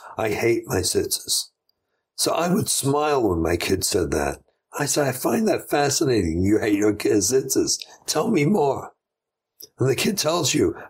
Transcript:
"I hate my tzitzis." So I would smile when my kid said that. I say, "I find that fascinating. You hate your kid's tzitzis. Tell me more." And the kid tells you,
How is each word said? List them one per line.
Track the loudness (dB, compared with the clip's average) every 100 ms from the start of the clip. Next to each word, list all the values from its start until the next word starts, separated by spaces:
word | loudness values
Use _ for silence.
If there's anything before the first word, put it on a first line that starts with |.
| -10 -6
"I | -4
hate | 0 0 0 0
my | -2
tzitzis." | 0 -2 -2 -4 -4 -6 -6 _ _ _ _ _ _ -6
So | -2
I | 0 0
would | 0 0
smile | -2 0 0 2 2 2
when | 2
my | 0 0
kid | 0 -2
said | 0 0 0
that. | 0 -2 -4 _ _ _ -6
I |
say, | -2 0 0
"I |
find | -2 -2 0 0
that | 0 -2
fascinating. | 0 0 0 2 2 0 0
You | 2 2
hate | 2
your | 2 2
kid's | 2 2 2 2
tzitzis. | 0 0 0 0 -2 -8 -14
Tell | -6 -2 0
me | 2
more." | 2 2 0 -2 -8 -18 _ _ _ _ _ _ -14 -2
And | 0
the |
kid | 0 0 0
tells | 0 0 0
you, | 2 0 -2